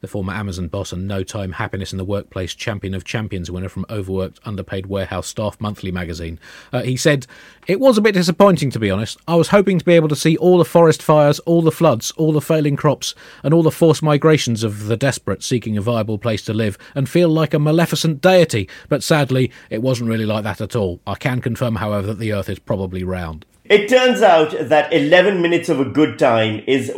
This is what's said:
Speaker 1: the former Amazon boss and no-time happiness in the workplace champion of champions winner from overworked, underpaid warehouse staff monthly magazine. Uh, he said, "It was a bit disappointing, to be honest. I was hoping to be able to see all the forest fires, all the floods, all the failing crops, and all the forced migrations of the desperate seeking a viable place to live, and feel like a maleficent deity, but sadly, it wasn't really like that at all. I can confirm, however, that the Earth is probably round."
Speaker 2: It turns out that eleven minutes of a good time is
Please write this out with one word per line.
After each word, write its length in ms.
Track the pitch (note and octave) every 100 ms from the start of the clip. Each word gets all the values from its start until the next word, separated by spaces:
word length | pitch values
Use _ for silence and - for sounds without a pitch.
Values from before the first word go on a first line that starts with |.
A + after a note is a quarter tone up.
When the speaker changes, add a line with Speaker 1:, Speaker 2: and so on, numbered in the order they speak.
Speaker 1:
the 60 | -
former 260 | - F#2+
Amazon 340 | F#2+ G#2 F2 F2
boss 260 | G2+ F#2+
and 140 | F2+ F#2+
no-time 440 | G2 F#2+ A2 F#2+
happiness 400 | - G#2+ G2 F#2+
in 60 | G2
the 80 | F#2
workplace 500 | G2+ - F#2+ F#2 -
champion 380 | - G2+ G2
of 100 | F#2+
champions 480 | - A#2+ G#2+ F#2+ F2
winner 180 | F2+ F#2+
from 160 | - F#2
overworked, 500 | A2 F#2+ F#2+ F#2 _ -
underpaid 400 | G2+ G2 G2 F#2+
warehouse 420 | G2 F#2+ F#2 -
staff 320 | - G#2 -
monthly 320 | G#2+ G2 G2
magazine. 480 | F2+ E2+ E2+ E2+ E2 - - -
Uh, 100 | B2+
he 140 | B2+ B2+
said, 320 | D#3+ C#3+ - - - _ -
"It 120 | F#3
was 180 | C4+ G#3+
a 40 |
bit 120 | G#3+
disappointing, 580 | G3 F3 E3+ G3+ E3+ C#3
to 80 | A#2+
be 100 | G#2+
honest. 280 | F#2+ A2 - -
I 80 | E3+
was 140 | E3+
hoping 280 | G#3 G3+ F#3
to 80 | F3
be 80 |
able 140 | E3+ D#3
to 80 | C#3+
see 220 | D#3+ E3
all 200 | F3 F3+
the 80 | D#3+
forest 380 | E3+ E3 D3+
fires, 360 | - D#3 D3 C#3+
all 220 | - E3+
the 100 | E3
floods, 400 | - D#3+ A#2 -
all 200 | - D#3
the 100 | D3+
failing 360 | - D#3+ D3+ C#3
crops, 360 | D3+ C3 - - - -
and 100 | C#3
all 100 | E3
the 80 | D#3+
forced 300 | - E3 D3+
migrations 600 | D#3 D3 D#3+ D#3 - A2+
of 240 | A2+ G#2 G#2
the 100 | A2
desperate 460 | C3+ - - G2
seeking 340 | - B2 A2 G#2
a 40 |
viable 360 | G2+ A#2 G#2+ G#2+
place 260 | A#2+ G#2+ -
to 80 |
live, 240 | A2 A2 G2 - -
and 140 | C#3+
feel 200 | F3 F3
like 240 | D#3 D3+
a 60 | D#3
maleficent 640 | D3 D#3+ E3 D#3+ D#3+ C#3+
deity, 480 | F#3 F#3 D#3+ A#2 F#2+ - -
but 160 | C#3+
sadly, 480 | - D#3+ C3 C3 C3 - -
it 120 | A2
wasn't 280 | B2+ B2 A#2+
really 160 | A2+ G#2+
like 180 | G#2+ G#2
that 160 | G2+
at 140 | G#2+ A#2
all. 260 | F#2+ F2 -
I 100 | G2
can 260 | C3+ B2+
confirm, 340 | A#2+ A2+ A2 A2+
however, 320 | G#2+ G#2 G2
that 120 | G#2+
the 140 | A2
Earth 160 | G2+ F#2
is 100 | G2
probably 440 | - G#2 F#2+ F#2
round." 420 | F#2 F#2 E2+ D#2+ - _ _
Speaker 2:
It 220 | G3+ G3+
turns 340 | B3+ B3+ A#3
out 340 | G#3+ E3 D#3 -
that 320 | C#3 D3+ C#3+
eleven 480 | E3 C#3+ F3+ F#3 F#3+
minutes 260 | E3+ E3+ E3+
of 120 | C#3+
a 60 | C3
good 320 | B2 D3+ A2+
time 460 | C#3 A2+ A2 G#2+ -
is 260 | C3+ A2+